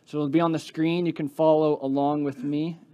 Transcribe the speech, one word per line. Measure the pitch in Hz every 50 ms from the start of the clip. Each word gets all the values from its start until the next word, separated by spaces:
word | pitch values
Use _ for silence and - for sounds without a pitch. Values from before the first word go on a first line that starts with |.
| _
So | - -
it'll | 151 147 139
be | 139 165
on | 170 165
the | 160
screen. | 147 - - - 160 160 165 170 175 175
You | 165 156
can | - 156 135
follow | - - 160 156 156 156 156 151 147 -
along | 135 135 135 139 139 143 147 147 147
with | 143 135 131 127
me, | 143 147 147 156 170 165 - - _